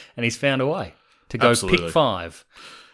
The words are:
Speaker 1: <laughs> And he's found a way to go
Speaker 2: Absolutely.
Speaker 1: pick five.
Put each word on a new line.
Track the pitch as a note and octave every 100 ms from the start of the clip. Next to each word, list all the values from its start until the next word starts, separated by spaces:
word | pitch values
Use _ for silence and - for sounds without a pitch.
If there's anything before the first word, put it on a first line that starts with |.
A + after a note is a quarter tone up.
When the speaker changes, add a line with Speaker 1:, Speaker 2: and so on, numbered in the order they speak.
Speaker 1:
<laughs> | - -
And |
he's | A#2 A#2
found | C#3+ C3
a | C3+
way | F3 F#2+ - _ _ _
to | A2+
go | A#2
Speaker 2:
Absolutely. | A#2 F#2+ F3 E2
Speaker 1:
pick |
five. | D#3+ C3 F#2 E2+ - _ - - - -